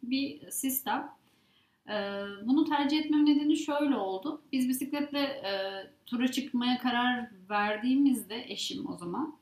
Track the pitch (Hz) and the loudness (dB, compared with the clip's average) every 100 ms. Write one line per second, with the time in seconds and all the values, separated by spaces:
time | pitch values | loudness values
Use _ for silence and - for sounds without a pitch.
0 | 240 269 277 - - - - - - 254 | -4 -2 -2 -8 -12 -6 -4 -4 -2 -4
1 | - - _ _ _ _ _ _ - 208 | -6 -14 _ _ _ _ _ _ -8 -4
2 | 202 202 202 202 220 294 311 294 285 311 | -4 -6 -8 -6 2 4 4 2 2 2
3 | 302 302 294 294 294 311 - 294 294 226 | 4 6 6 6 4 2 2 2 2 2
4 | 190 190 302 302 - 262 254 254 - 294 | 0 -4 -6 -8 -4 0 0 0 -2 -4
5 | 285 285 277 - 196 196 196 196 - _ | -4 -2 -2 -4 -4 -4 -4 -8 -14 _
6 | - 240 254 262 277 240 247 247 254 240 | -6 0 0 0 -2 -2 0 0 0 0
7 | 247 247 226 185 - 208 208 214 247 269 | 0 0 -4 -14 -4 -2 0 0 2 4
8 | 277 220 196 233 - 208 - 185 - 175 | 4 2 -2 -10 -8 -8 -6 -6 -8 -8
9 | 175 202 311 - | -6 -4 -4 -8